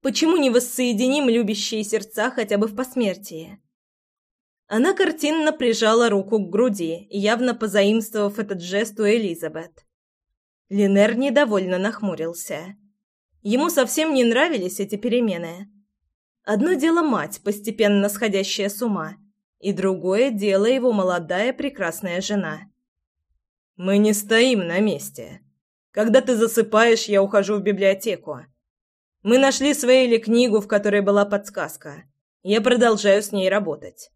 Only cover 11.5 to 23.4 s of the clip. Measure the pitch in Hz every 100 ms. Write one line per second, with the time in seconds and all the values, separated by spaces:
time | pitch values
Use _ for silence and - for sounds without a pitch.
11.5 | 202 185 180 202 220 202 160 160 170 -
12.5 | 156 185 202 _ _ _ _ _ _ 202
13.5 | 240 320 - 240 - 320 269 233 233 339
14.5 | 262 180 - 196 208 240 240 226 170 165
15.5 | 175 202 _ _ _ _ _ _ _ -
16.5 | 208 302 359 320 330 311 202 147 - 202
17.5 | 208 226 208 208 202 202 202 220 196 196
18.5 | - 202 202 240 190 156 - _ _ _
19.5 | _ 190 185 196 185 180 202 269 214 202
20.5 | 196 220 262 247 214 185 175 160 180 233
21.5 | 254 294 262 175 165 190 175 196 202 165
22.5 | 151 - _ _ _ _ _ _ _